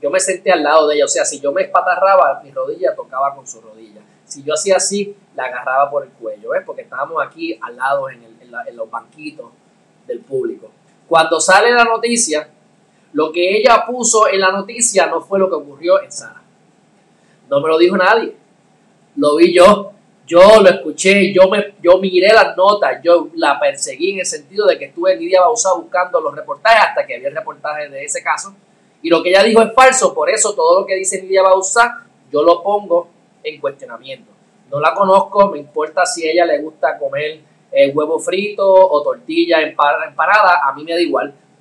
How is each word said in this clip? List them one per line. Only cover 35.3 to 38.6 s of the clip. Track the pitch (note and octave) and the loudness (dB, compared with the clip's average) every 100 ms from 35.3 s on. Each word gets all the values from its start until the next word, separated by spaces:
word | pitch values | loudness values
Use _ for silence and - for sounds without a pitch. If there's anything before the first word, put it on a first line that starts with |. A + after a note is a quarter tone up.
| G#3 G3 | 2 0
me | D3 | 0
importa | C#3+ D3+ D#3 F#3 F3+ | -10 -6 -4 -2 -2
si | E3+ D#3+ | -2 -2
a | |
ella | E3+ E3+ | 0 0
le | D3 | -2
gusta | D#3 - D#3+ D3+ | -6 -6 -6 -4
comer, | C#3 C#3 D3+ D#3 _ _ _ | -8 -6 -8 -12 _ _ _
eh, | - C#3 | 0 2
huevo | D3 D3+ D#3+ | 0 -4 -4
frito | F3 F#3 G#3 - | -4 -6 -4 -2